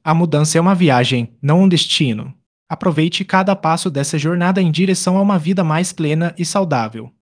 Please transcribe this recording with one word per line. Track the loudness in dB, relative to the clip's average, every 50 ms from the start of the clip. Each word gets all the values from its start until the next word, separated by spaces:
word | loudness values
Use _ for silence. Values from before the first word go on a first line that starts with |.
| _
a | -2 0
mudança | 2 2 2 2 0 0 2 2 2
é |
uma | 2 2 2
viagem, | 4 4 4 4 2 2 0 0 -2 -4 -6 -8 _
não | -2 2 2 4 4
um | 4
destino. | 4 2 0 0 -2 -2 0 -2 -2 -4 -8 -12 -16 -18 _ _ _ _ _ _
Aproveite | -10 -4 -2 -2 0 0 0 0 -2 -4 -4
cada | 0 0 0 2 2 0
passo | 0 0 -2 -2 0 -2 -4
dessa | -4 -4 -4 -2 -4 -2
jornada | -2 -2 -2 0 0 0 2 2
em | 2 2
direção | 2 0 0 0 0 0 0 0 0
a | 2 2
uma | 2 2 0
vida | 0 0 0 0 0
mais | 0 0 0 -2 -4 -4
plena | -4 -2 -2 0 0 -2 -2 -4
e | -6 -6
saudável. | -4 -2 -2 -2 0 0 -2 -2 -4 -8 -12 -16 -16 -20 _ _